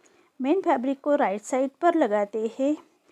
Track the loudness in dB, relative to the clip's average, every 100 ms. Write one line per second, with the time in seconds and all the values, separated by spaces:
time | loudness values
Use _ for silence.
0 | _ _ _ -6 -2 0 2 0 0 -4
1 | 0 0 0 -2 -4 -2 -2 0 0 2
2 | 2 0 -2 -4 -6 -2 -2 -2 -8 _
3 | _